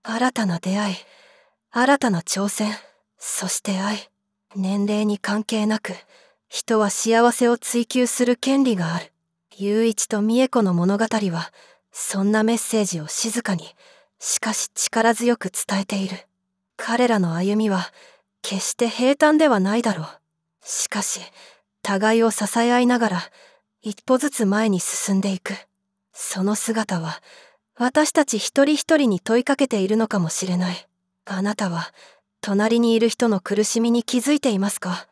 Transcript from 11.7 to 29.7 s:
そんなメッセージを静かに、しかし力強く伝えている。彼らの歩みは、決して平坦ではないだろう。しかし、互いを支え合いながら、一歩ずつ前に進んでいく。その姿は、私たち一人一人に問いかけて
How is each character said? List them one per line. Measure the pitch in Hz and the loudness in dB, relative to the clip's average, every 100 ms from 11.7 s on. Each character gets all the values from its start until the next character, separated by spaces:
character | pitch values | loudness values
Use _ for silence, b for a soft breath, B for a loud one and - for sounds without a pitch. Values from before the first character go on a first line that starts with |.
| b b | b b
そ | - - 196 | -10 -6 -2
ん | 196 | 2
な | 214 | 2
メ | 220 | 2
ッ | 233 | 0
セ | - 220 | 0 -2
ー | |
ジ | 202 170 | -2 -4
を | 151 | -6
静 | - 226 233 | -6 -4 -4
か | 220 | -2
に、 | 180 - b b b b b | -4 -6 b b b b b
し | - - | -6 -4
か | 220 | -4
し | 214 - | -4 -6
力 | - - 233 226 | -6 -4 2 2
強 | 226 240 240 | 2 0 -2
く | 185 | -4
伝 | - - 196 | -6 -4 -4
え | |
て | 196 196 | -2 -4
い | 196 | -4
る。 | 185 - _ _ _ _ - | -8 -16 _ _ _ _ -12
彼 | - 233 247 | -4 0 2
ら | 220 | 2
の | 175 | 0
歩 | 165 190 214 | 0 0 0
み | 214 | 0
は、 | 190 180 b b b b _ | -2 -4 b b b b _
決 | - 196 - | -8 -4 -4
し | |
て | - 233 | -2 -2
平 | - 254 | 0 0
坦 | 277 302 302 | 4 4 6
で | 311 | 4
は | 220 | 4
な | 190 220 | 2 0
い | |
だ | 226 | -2
ろ | 180 | -4
う。 | 160 - _ _ _ _ | -8 -14 _ _ _ _
し | - - - | -10 -6 -4
か | 202 | -4
し、 | - 190 180 B B B B _ | -4 -6 -10 B B B B _
互 | - 196 214 226 | -4 0 2 4
い | |
を | 226 | 2
支 | - 208 233 | 0 -2 0
え | 240 | 2
合 | 247 | 4
い | 247 | 4
な | 247 | 2
が | 220 | 0
ら、 | 180 - b b b b _ | -2 -6 b b b b _
一 | 214 208 | -12 -10
歩 | - 254 | 0 0
ず | 294 | 0
つ | - 202 | 0 0
前 | 202 220 | 2 0
に | 185 | 0
進 | - - - 190 | -2 -6 -2 0
ん | |
で | 196 | 0
い | 190 | -4
く。 | - 202 - _ _ _ _ | -8 -12 -14 _ _ _ _
そ | - - 185 | -12 -8 -2
の | 190 | -2
姿 | 214 - 226 214 180 | -2 -2 -2 -2 -6
は、 | 160 - b b b b _ _ | -6 -10 b b b b _ _
私 | 247 302 302 | 0 2 2
た | - 285 | 2 2
ち | 214 | -2
一 | - - | -2 2
人 | 277 302 | 4 2
一 | - 311 | 2 4
人 | 262 | 4
に | 185 | 0
問 | - 226 | 2 0
い | |
か | 247 277 | 2 0
け | |
て | 269 | 0